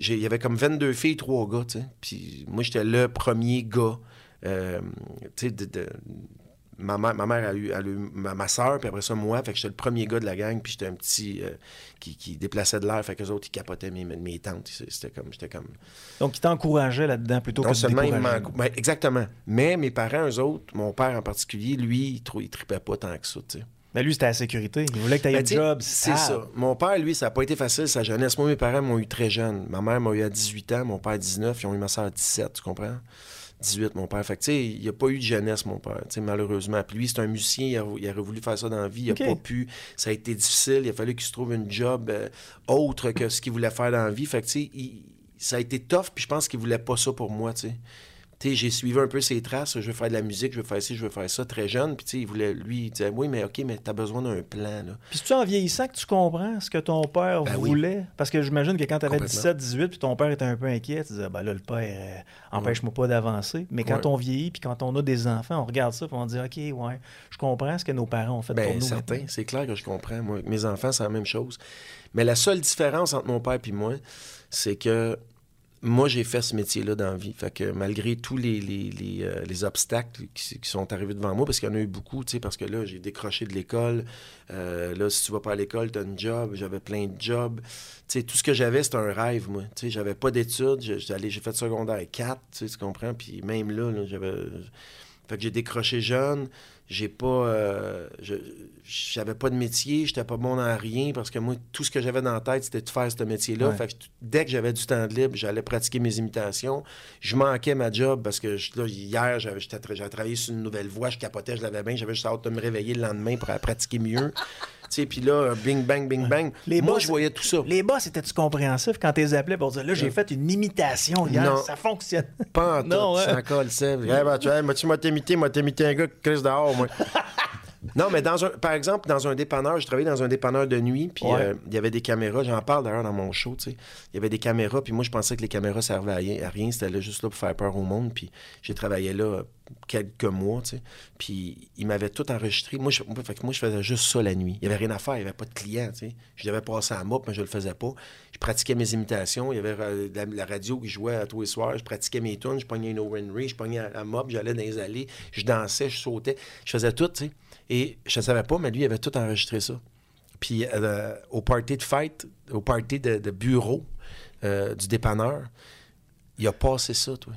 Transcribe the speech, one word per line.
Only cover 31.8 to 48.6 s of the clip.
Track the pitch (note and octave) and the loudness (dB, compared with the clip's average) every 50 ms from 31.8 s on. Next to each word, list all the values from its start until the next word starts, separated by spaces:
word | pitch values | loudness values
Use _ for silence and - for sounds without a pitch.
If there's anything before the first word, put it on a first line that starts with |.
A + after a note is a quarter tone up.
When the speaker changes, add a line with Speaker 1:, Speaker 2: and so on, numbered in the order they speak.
| G2+ G2 | 0 0
Speaker 1:
sœur | - - G#2+ | 0 0 0
à | G2 | -2
dix-sept, | - - - - - - G#2+ - - | -2 0 0 0 2 0 0 -2 -4
tu | - - | -6 -8
comprends ? | F#2+ F#2+ G2 G#2 G#2+ B2 B2 A#2+ - - - - - - - - - - - | -6 -6 -6 -6 -6 -8 -8 -12 -16 -20 -20 -20 -20 -18 -18 -18 -20 -12 -4
dix-huit, | - - F#2+ G2+ G#2+ G#2+ - | -2 -2 0 0 0 0 0
mon | F#2 F#2+ | -2 -4
père. | - G2 G#2 G#2 | -2 -2 -4 -2
Fait | - G2+ | -2 -4
que, | - - | -2 0
tu | - D3 | 2 2
sais, | C#3+ B2+ | 2 0
il | A2+ G#2+ G#2+ G2 G#2+ | -2 -4 -4 -4 -6
a | G#2 | 0
pas | - C3+ C3+ | 2 2 2
eu | C3+ C#3 | 2 2
de | B2 | 0
jeunesse, | A2 A#2 G#2 G#2 A2 G#2+ G2+ - | 2 2 2 2 2 0 -2 -2
mon | G2+ G2 G2 | -4 -6 -6
père, | - G#2 G#2 G2+ - - | -6 -8 -8 -8 -8 -6
tu | - | -6
sais, | A2 | -4
malheureusement. | G#2+ G#2 G2+ G#2 G#2 G2+ G#2 G2 F#2+ G2+ G#2+ G#2 F#2+ | -2 0 0 0 0 0 0 0 0 0 0 0 -2
Puis | - G2+ A2 | -2 -4 -4
lui, | A#2+ A#2+ | -2 -2
c'est | A#2 B2 | 0 0
un | A2 | 0
musicien, | G#2+ A2 G#2+ G#2 - - - C3 | 0 0 0 0 0 0 0 0
il | C3 B2+ | 0 0
a, | A2+ G#2+ G#2 G#2 G#2 | -2 -2 -4 -6 -6
il | G2 G2+ | -6 -4
aurait | F#2+ G#2 G2+ | -4 -4 -6
voulu | G2 G#2+ A2 | -6 -8 -6
faire | G#2+ A#2 A2 G#2 | -2 -2 -2 -2
ça | A#2 A2+ | -2 -2
dans | A2 G#2+ G2+ | -2 -2 -2
la | G2 | -4
vie, | G2+ A#2 B2 | -4 -4 -2
il | A#2 | 0
a | A3 | 0
Speaker 2:
Ok. | - C4+ | 0 0
Speaker 1:
pas | - - | 0 0
pu. | D#3+ - - A#2+ B2 B2 B2 - - - - - | -2 -4 -4 -4 -4 -4 -4 -8 -14 -16 -12 -8
Ça | - - A2 | -4 -2 -2
a | G#2+ | -2
été | G#2+ A2 A#2+ A2+ | -2 -2 -4 -2
difficile, | G2+ - - - - - C3+ C3+ C3+ C3+ | 0 2 2 4 4 4 4 4 4 4
il | A#2+ | 2
a | G#2 | -2
fallu | G#2 A2 A#2+ B2 | -2 -2 -2 -2
qu'il | A#2+ - | -2 -4
se | - - | -6 -6
trouve | A#2 B2 A#2+ A#2 | -4 -4 -2 -2
une | A2+ A2 G2+ | -2 -2 -2
job, | G2+ G#2+ A#2+ B2 B2+ A#2+ A2+ A2 | -2 0 0 0 0 0 -2 -2
euh, | G#2+ G#2 G#2+ G#2 - - - - - - - - | -2 -2 -4 -6 -10 -14 -20 -20 -20 -10 0 4
autre | B2+ C#3+ D4 C#4 - - - A#2+ | 4 6 6 4 2 0 -2 0
que | A2+ - B2 A2 | 0 2 0 0
ce | A#2 - | 0 -2
qu'il | - B2+ A2+ | -2 -2 0
voulait | A#2 A2+ A2+ | 0 0 0
faire | A2+ - B2 B2 | 2 2 2 4
dans | A#2+ A#2 A2+ | 4 4 4
la | G#2+ | 2
vie. | G#2 A2+ D3 | 0 -2 -2
Fait | D3 - A#2+ G#2 | 0 0 0 0
que, | |
tu | - - | 0 -2
sais, | D3 D3 - - | -2 -2 -4 -6
il, | C3+ C3 C3 A2 G#2+ - - - - - - - | -10 -10 -10 -10 -14 -18 -20 -20 -20 -20 -20 -14
ça | - - - B2+ | -6 -4 -2 0
a | A#2+ | 0
été | A#2+ A#2+ C3 B2+ | 0 0 -2 -4
tough, | B2 - F3 F3+ F#3 - - | 0 2 2 2 2 0 -4
puis | - - | -8 -4
je | - | -2
pense | D3 D#3 D3+ - | 0 0 0 0
qu'il | - B2 | -2 -2
voulait | A2+ A#2 A#2 A2+ | 0 0 0 0
pas | A#2 - B2+ | 0 0 0
ça | A#2 - - - | 2 2 0 0
pour | - A#2+ G#2 | -2 -4 -4
moi, | G#2+ G#2+ A2 A2+ A#2 | -4 -4 -4 -4 -4
tu | - - A2+ | -4 -6 -6
sais. | A#2 A#2 - - - - - - - - - - - _ | -8 -8 -10 -16 -20 -20 -20 -20 -20 -20 -20 -20 -14 _
Tu | - C#3 | -2 0
sais, | C3+ | 2
j'ai | A#2 | 2